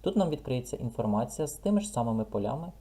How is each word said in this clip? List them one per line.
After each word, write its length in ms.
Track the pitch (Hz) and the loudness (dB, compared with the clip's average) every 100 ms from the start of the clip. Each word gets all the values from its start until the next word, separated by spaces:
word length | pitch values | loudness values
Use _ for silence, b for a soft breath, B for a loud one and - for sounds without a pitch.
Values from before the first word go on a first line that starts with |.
Тут 160 | - 208 | 2 2
нам 140 | 175 | 2
відкриється 460 | 151 - 127 123 - | 2 -2 -2 -2 -6
інформація 720 | 120 - 113 104 117 - 151 | -6 -2 2 2 0 -2 -4
з 40 | |
тими 280 | - - 208 | -2 2 2
ж 80 | 208 | 2
самими 360 | - 117 113 | -2 0 0
полями 480 | 110 110 104 135 170 - | 0 0 0 -2 -6 -12